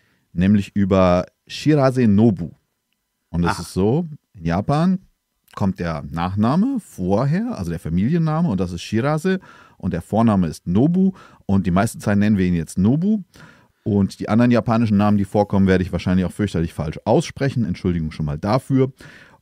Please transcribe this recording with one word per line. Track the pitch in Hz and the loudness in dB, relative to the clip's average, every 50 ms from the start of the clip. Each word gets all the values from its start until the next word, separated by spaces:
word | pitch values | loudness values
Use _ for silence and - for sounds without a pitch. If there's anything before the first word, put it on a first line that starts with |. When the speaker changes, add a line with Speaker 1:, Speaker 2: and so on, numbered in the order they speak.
| _ _ _ _ _ _ | _ _ _ _ _ _
Speaker 1:
nämlich | - 85 92 98 107 101 98 - - | -4 0 2 4 2 2 0 -2 -2
über | 101 101 92 98 95 92 90 90 90 90 - _ _ _ | -2 0 2 4 4 4 4 4 2 0 -4 _ _ _
Shirase | - - - - 147 156 147 131 135 120 127 123 | -16 -12 -4 0 2 2 4 2 2 2 2 2
Nobu. | 110 98 101 113 120 95 - 85 69 - _ _ _ _ _ _ _ _ _ _ _ _ _ _ - | 4 4 6 4 4 2 0 -6 -12 -12 _ _ _ _ _ _ _ _ _ _ _ _ _ _ -8
Und | - 85 85 | -4 -2 -2
es | 101 104 | -2 -2
Speaker 2:
Aha. | - 85 | -4 -6
Speaker 1:
ist | - - | -8 -4
so, | 92 95 107 123 165 180 156 151 - _ _ _ | -2 0 0 0 0 -4 -6 -12 -18 _ _ _
in | 95 82 | -8 -4
Japan | 85 85 87 - - 139 151 170 190 185 185 _ _ _ _ _ _ _ _ _ _ - | -4 -2 -2 -2 -2 -2 0 0 0 -2 -2 _ _ _ _ _ _ _ _ _ _ -6
kommt | - 104 95 90 - | -4 -2 -2 -2 -2
der | 87 85 80 73 69 73 | -4 -6 -6 -6 -8 -8
Nachname | 71 82 85 92 95 104 104 117 143 180 214 269 277 220 | -6 -4 -4 -4 -2 0 0 0 2 0 0 0 -2 -6
vorher, | - - - - 92 90 98 104 135 139 160 190 233 247 - | -8 -10 -10 -6 -2 0 0 0 0 0 -2 -2 -2 -4 -6
also | - 175 85 | -8 -6 -6
der | 82 - | -6 -6
Familienname, | - - 82 90 98 135 175 170 160 156 156 160 175 | -6 -4 -2 0 0 0 0 0 0 0 0 0 0
und | 170 101 90 | 0 0 -2
das | 95 90 | -2 -4
ist | 90 80 | -6 -8
Shirase, | - - 104 110 127 143 156 156 151 185 190 185 - - - - - - _ | -8 -4 -2 -2 0 0 -2 -2 -2 -2 -4 -4 -6 -12 -20 -20 -20 -20 _
und | - - 95 | -8 -6 -4
der | 85 82 | -4 -6
Vorname | - - 101 107 117 113 104 95 90 | -6 -2 0 2 4 4 4 2 0
ist | 78 76 - - | -2 -4 -8 -6
Nobu, | 85 87 104 135 160 175 185 190 190 185 - - - - _ _ | -2 0 2 2 2 2 2 0 0 -2 -4 -16 -20 -20 _ _
und | - 98 104 87 | -2 0 0 2
die | 92 | 2
meiste | 85 95 104 117 - - | 2 2 0 0 -4 -4
Zeit | - 110 101 | -2 0 0
nennen | 101 104 107 110 | 2 2 2 2
wir | 95 95 | 2 2
ihn | 90 90 | 0 0
jetzt | 82 76 - - | -2 -4 -4 -2
Nobu. | - 92 107 135 160 180 208 220 208 180 _ _ - - - - _ _ _ _ _ - | 0 2 2 2 2 0 0 -2 -2 -4 _ _ -20 -20 -20 -20 _ _ _ _ _ -4
Und | 110 101 101 98 95 - - | -2 0 0 0 0 -2 -6
die | 95 - | -4 0
anderen | 107 117 123 123 | 2 2 4 4
japanischen | 120 113 104 - 113 113 120 107 104 | 2 2 2 0 0 0 2 2 2
Namen, | 98 104 104 104 | 2 2 2 2
die | 101 98 | 0 0
vorkommen, | - - 107 101 - - 98 98 | 0 0 0 0 2 2 2 4
werde | 92 95 92 92 | 4 4 2 2
ich | 90 | -2
wahrscheinlich | - 87 - 95 90 92 90 | -4 -4 -2 0 0 0 0
auch | 87 | -2
fürchterlich | - - 107 98 - 82 82 85 - | -2 -4 -4 -2 -2 -2 -4 -4 -4
falsch | - 73 80 - - - | -6 -8 -8 -8 -6 -2
aussprechen. | 101 117 160 160 - - - 135 135 - 127 110 | 0 0 0 0 -2 -6 -6 -4 -4 -2 -2 -2
Entschuldigung | - 90 - - 92 87 85 78 78 | -2 -4 -2 -2 -2 -2 -2 -4 -4
schon | - - 80 | -6 -6 -6
mal | 73 73 | -6 -6
dafür. | 76 - 101 110 139 - - 135 131 131 131 - - - - - - - - _ _ | -4 -2 -2 -2 -2 -2 0 0 0 0 0 -2 -10 -20 -20 -20 -20 -20 -20 _ _